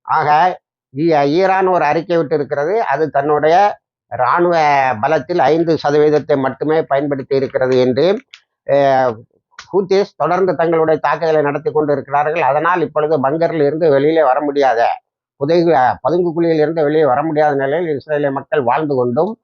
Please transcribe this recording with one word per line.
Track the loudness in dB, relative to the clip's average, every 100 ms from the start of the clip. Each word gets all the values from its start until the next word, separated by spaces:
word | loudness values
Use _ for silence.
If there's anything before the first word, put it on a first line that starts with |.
ஆக | -2 -2 2 2 2 -2 _ _ _ -4
ஈ-, | 0 2 2
ஈரான் | 2 2 2 2
ஒரு | 2
அறிக்கை | 0 -2 0 -2
விட்டு | 0
இருக்கிறது, | -2 -2 -4 -2 -2
அது | -2 -2 0
தன்னுடைய | -2 0 0 2 4 2 -2 _ _ _
இராணுவ | -4 0 2 2 2 2 2 0 -2
பலத்தில் | -2 -2 -2 0
ஐந்து | 2 2 0 0 0
சதவீதத்தை | 2 2 2 0 -2
மட்டுமே | -2 -4 -2 -2
பயன்படுத்தி | 0 -2 -2 -6 -2 -2
இருக்கிறது | -2 -2 0 2
என்று. | 2 2 0 0 -6 -20 _ _ -2
அஹ், | 0 2 2 0 -4 -14 _ _ -20 -6
ஹூத்திஸ் | -4 0 0 -2 _
தொடர்ந்து | -2 0 -2 0
தங்களுடைய | 0 0 0 0
தாக்குதலை | 0 -2 0 0
நடத்தி | 0 -2 -4
கொண்டு | -2 -2
இருக்கிறார்கள். | -2 -2 -2 -2 0
அதனால் | 0 0 0 -2
இப்பொழுது | -2 -2 -2 0
பங்கரில் | 0 -2 -2 0
இருந்து | -2 0 2
வெளியிலே | 2 2 2
வர | 2 0
முடியாத, | -2 0 0 2 0 -2 _ _ _ _
புதை, | -2 2 2 2 2 0
பதுங்கு | -2 -2 -2
குழியில் | -2 0 0
இருந்து | 0 0
வெளியே | 0 2 2
வர | 0
முடியாத | 0 0 0
நிலையில் | 0 -2 -2 -2 -6
இஸ்ரேலிய | -4 -2 -2
மக்கள் | -4 -4 -2
வாழ்ந்து | 0 -2 -2
கொண்டும் | -2 -2 0 -4 -4